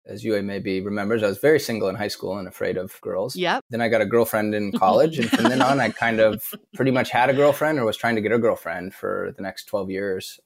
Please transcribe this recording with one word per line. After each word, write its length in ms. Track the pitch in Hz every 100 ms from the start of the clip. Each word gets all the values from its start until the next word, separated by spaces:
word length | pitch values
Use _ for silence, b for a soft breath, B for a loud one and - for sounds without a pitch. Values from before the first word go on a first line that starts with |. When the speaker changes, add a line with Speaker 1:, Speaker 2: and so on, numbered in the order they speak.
| -
Speaker 1:
As 180 | 104
Yue 180 | 113 104
maybe 380 | 101 98 98 92
remembers, 420 | 98 104 101 117
I 40 | 104
was 100 | 98
very 220 | 143 151
single 260 | 143 113 98
in 80 | 95
high 140 | 104
school 280 | - 98 98
and 100 | 90
afraid 280 | - 98 92
of 240 | 92 -
girls. 380 | - 92 120 175
Speaker 2:
Yep. 260 | 170 233 -
Speaker 1:
Then 100 | 117
I 60 | 117
got 140 | 113
a 40 | 101
girlfriend 480 | 117 110 110 107
in 200 | 107 101
college. 440 | 151 95 107 156 151
And 140 | 113
from 160 | - -
then 140 | 131
on, 180 | 127 139
I 100 | 113
kind 300 | - 117 110
of 380 | 110 107 - -
Speaker 3:
<laughs> 140 | _ -
Speaker 1:
pretty 160 | 131
much 180 | 127 120
had 180 | 120 127
a 40 |
girlfriend 460 | 135 143 139 151 151
or 60 | 113
was 100 | 104
trying 200 | 120 113
to 60 |
get 120 | 104
a 40 | 120
girlfriend 540 | 113 92 - 90 90
for 380 | - 98 98 92 92
the 40 |
next 220 | 98 - -
twelve 240 | 104 95
years 500 | 95 101 92 - -